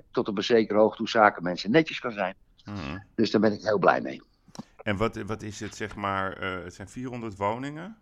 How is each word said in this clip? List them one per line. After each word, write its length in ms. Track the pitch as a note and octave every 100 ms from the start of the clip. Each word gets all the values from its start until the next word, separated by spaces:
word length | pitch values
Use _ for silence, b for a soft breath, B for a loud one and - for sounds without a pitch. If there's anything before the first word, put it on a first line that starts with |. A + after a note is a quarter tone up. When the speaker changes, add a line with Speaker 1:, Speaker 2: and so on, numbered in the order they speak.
| -
Speaker 1:
tot 160 | - A2+
op 100 | G2+
een 60 |
zekere 360 | - A#2 G#2 G#2
hoogte 180 | A2 -
hoe 120 | A2
zakenmensen 640 | A2+ G#2 - F2 E2+ F#2+
netjes 280 | D3 D#3+ -
kan 120 | B2
zijn. 240 | G#2 F#2 F#2+ _ _ -
Speaker 2:
Mhm. 320 | G2+ C#2+ F#2 - -
Speaker 1:
Dus 160 | G#2+
daar 100 | A2+
ben 120 | G#2+
ik 80 | G#2
heel 180 | - G#2
blij 220 | E2 B1+
mee. 200 | C2 - - _ _ - B B
Speaker 2:
En 140 | - F#2+
wat, 180 | A2+ A2
wat 260 | G2+ A2
is 180 | G#2 G2
het, 160 | G#2 -
zeg 200 | G#2+ A2
maar, 420 | G2+ G2 F#2+ -
eh, 260 | F#2+ F#2
het 100 | F2
zijn 160 | - G2
vierhonderd 460 | B2 B2+ B2 A2+ F#2+
woningen? 600 | G2+ A2+ C#3 D3+ F3+ A3